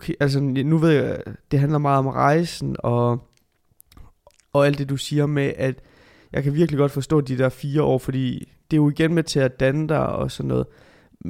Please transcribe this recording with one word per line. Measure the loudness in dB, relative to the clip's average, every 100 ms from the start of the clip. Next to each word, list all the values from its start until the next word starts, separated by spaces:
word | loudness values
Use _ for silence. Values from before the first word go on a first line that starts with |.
ki-, | -4 -2
altså, | 0 0
nu | 0 0 0 2
ved | 4
jeg, | 2 0 -4 -10 -16 -2
det | 0
handler | 2 2
meget | 2 2
om | 0
rejsen, | 0 2 2 0 -4 -6 -4
og, | -2 0 0 -2 -6 _ _ _ _ _ _ -20 -20 _ _ _ _
og | 2 2
alt | 2
det, | -2
du | -6
siger | -2 0 0
med, | 0 -2 -2
at | -4 -4 -12 _ _ _ _
jeg | -4
kan | -2
virkelig | 2 2 2
godt | 0
forstå | 0 0 0
de | 2 0
der | 0
fire | -2 -4 0
år, | 2 0
fordi | -2 -4 -4 -6 -10 _ -2
det | 2
er |
jo | 2
igen | 2 2
med | 0
til | 0 0
at | 0 2
danne | 0 0 -2
dig | -2 -2
og | -2 -6
sådan | -6 -4
noget. | -2 -4 -10 -20 _ _ -16 -14